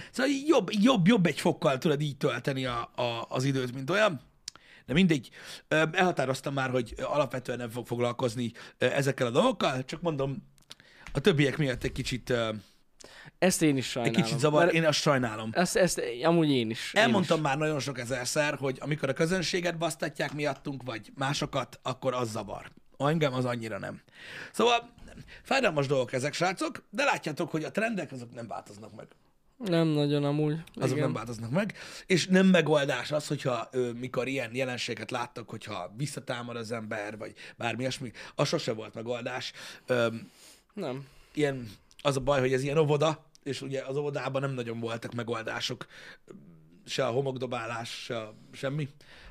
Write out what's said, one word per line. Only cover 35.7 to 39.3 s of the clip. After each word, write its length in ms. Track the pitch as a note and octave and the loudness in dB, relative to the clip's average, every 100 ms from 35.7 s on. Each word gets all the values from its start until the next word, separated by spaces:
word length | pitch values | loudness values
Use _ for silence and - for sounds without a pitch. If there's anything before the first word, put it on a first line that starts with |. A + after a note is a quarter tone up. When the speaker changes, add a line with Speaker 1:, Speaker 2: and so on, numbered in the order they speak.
| G2+ F2 G#2+ | -8 -8 -6
Speaker 1:
visszatámad 600 | D3 - - B2 A#2+ A#2 | -6 -6 -8 -8 -6 -8
az 160 | A2 | -6
ember, 460 | A#2 G#2+ A2 G#2 G#2+ | -6 -6 -8 -8 -10
vagy 140 | G#2+ - - - | -12 -16 -18 -6
bármi 240 | A#2 A2+ | -4 -2
ilyesmi, 300 | B2+ - B2 - - | -4 -4 -10 -12 -8
az 140 | - D3 | -2 0
sose 240 | E3 - | 0 -2
volt 220 | A2 G#2+ | -6 -6
megoldás. 580 | A2+ A2+ A#2+ A#2+ | -10 -6 -6 -6